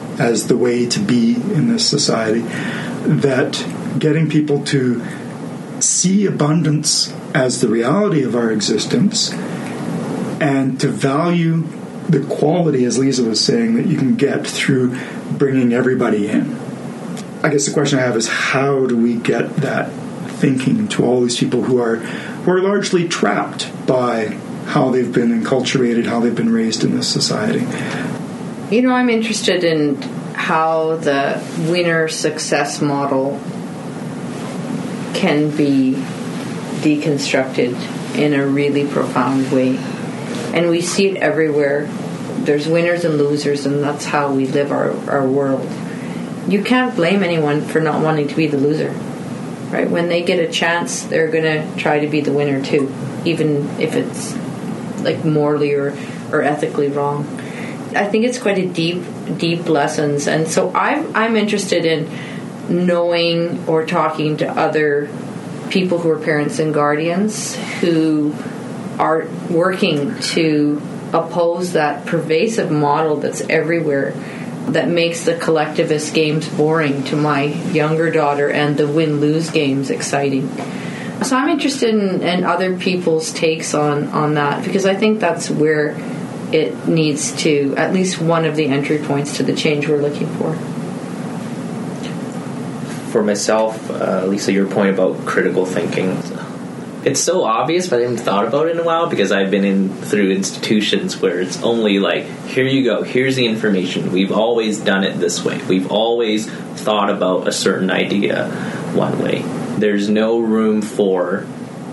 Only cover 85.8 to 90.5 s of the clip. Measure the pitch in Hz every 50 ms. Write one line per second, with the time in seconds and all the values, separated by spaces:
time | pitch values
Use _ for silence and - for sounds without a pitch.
85.8 | 147 151 - - - - - - - - - - - - - 156 156 - - -
86.8 | - - 170 160 156 151 143 - - - - - - 165 147 143 139 139 131 135
87.8 | 160 160 185 185 180 185 - - 165 165 165 165 160 156 147 156 156 135 135 143
88.8 | 143 - 156 147 - - 143 139 143 - - - 135 151 - - - 160 147 147
89.8 | 143 156 151 143 147 143 143 - 165 156 - - 151 156